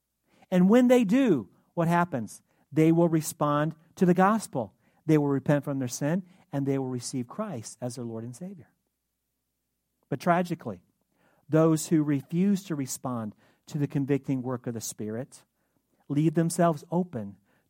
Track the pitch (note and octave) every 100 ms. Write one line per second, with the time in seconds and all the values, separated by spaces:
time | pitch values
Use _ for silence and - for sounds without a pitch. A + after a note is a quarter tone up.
0 | _ _ _ _ - F3+ F#3+ A#3+ B3 B3
1 | G3 B3+ C4 C#3 G2 _ _ E3+ E3 E3+
2 | F3 B2+ G#2 - _ _ _ D3 D#3+ E3
3 | E3+ D#3+ D3+ - D3 D3 D#3 - _ -
4 | F3+ F3+ F#3+ A3 - C#3+ G#2 _ _ _
5 | D#3 D3+ C#3+ C3+ B2+ C#3+ D3 C#3 B2 -
6 | C#3+ F#3 - _ _ C#3 C#3 C3+ B2+ B2+
7 | - C3 A#2+ - G#3+ B2 - - B2 B2
8 | A#2 A2+ A#2 B2 F#3 F#3 - _ _ _
9 | _ _ _ _ _ _ _ _ _ _
10 | - C#3+ F3+ E3+ F3+ D#3+ A#2+ F#2 _ _
11 | _ _ _ _ - D#3 D#3+ D#3 - D#3+
12 | D3+ C#3 - E3+ G3 F#3+ - D3 C3 -
13 | C3 A#2+ G#2+ - _ _ - D3+ C#3+ D3
14 | C3+ C#3 C#3 C3 B2 B2 B2+ A2+ - -
15 | G#2+ A2 - - _ _ _ _ _ _
16 | - C#3+ D#3+ D#3+ E3 - E3+ D3+ - F3
17 | F3+ A#2 G2+ G2 _ _